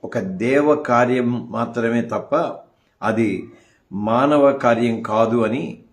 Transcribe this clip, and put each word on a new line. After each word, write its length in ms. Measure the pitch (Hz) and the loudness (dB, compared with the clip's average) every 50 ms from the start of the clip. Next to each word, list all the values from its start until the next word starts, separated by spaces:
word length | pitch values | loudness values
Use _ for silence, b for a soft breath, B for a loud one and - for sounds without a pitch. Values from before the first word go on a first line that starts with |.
| - | -12
ఒక 160 | - - 120 | -6 -6 -6
దేవ 560 | 98 95 95 90 107 120 135 143 147 151 151 | -6 -6 -6 -4 -2 2 2 2 4 4 2
కార్యం 760 | 147 - - 123 120 123 120 127 127 123 120 123 120 - - | 2 2 2 4 4 4 4 2 0 0 0 -2 -4 -6 -8
మాత్రమే 500 | 101 113 117 117 117 123 113 117 117 120 | -6 -6 -6 -4 -4 -2 -2 0 0 0
తప్ప, 340 | 113 113 110 104 - - - 156 170 135 - - - _ _ _ _ _ _ _ - | -2 -2 -4 -6 -4 -2 -2 -2 -2 -2 -6 -10 -16 _ _ _ _ _ _ _ -4
అది 460 | 104 113 117 117 104 95 90 - - b b b b b b b b - | -2 0 0 0 0 -2 -4 -8 -12 b b b b b b b b -10
మానవ 580 | 98 104 107 113 120 135 143 151 147 139 139 | -6 -4 0 0 2 2 2 4 4 4 4
కార్యం 500 | 139 139 - 123 117 113 120 120 113 110 | 4 2 2 2 2 2 2 -2 -2 -4
కాదు 420 | - - 107 110 113 113 117 120 113 | -4 -4 0 2 2 2 2 0 0
అని 400 | 107 113 139 170 214 165 - - _ | 0 -2 -4 -6 -8 -10 -14 -20 _